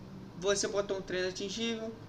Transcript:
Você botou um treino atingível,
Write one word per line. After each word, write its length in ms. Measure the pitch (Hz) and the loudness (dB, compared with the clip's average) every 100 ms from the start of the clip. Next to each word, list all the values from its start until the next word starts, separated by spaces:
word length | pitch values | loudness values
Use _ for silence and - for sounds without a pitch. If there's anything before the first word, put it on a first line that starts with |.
| - - - - | -14 -14 -12 0
Você 260 | 190 196 214 | 4 4 4
botou 320 | 196 202 190 | 2 2 0
um 40 | |
treino 260 | - 180 185 | 0 0 0
atingível, 640 | 180 202 214 233 220 220 - | 0 -4 0 0 0 -4 -8